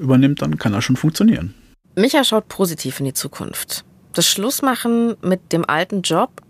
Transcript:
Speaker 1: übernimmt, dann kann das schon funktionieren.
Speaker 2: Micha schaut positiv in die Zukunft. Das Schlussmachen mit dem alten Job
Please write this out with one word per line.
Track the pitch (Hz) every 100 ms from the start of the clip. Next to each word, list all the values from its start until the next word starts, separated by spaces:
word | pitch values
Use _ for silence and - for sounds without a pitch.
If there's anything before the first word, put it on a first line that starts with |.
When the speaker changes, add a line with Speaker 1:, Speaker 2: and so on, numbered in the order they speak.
Speaker 1:
übernimmt, | 135 127 139 143
dann | - -
kann | 113
das | 101
schon | - 131
funktionieren. | 156 - 214 - 85 - _ _ _ -
Speaker 2:
Micha | - 302
schaut | 240 220 -
positiv | - 185 160 135 -
in | 135
die |
Zukunft. | - 147 - - - - - - _ _
Das | - 165
Schlussmachen | - 214 - 269 247 233 233 233 208
mit | 180 185 -
dem | 165 -
alten | 151 185 196
Job | 175 165 254 -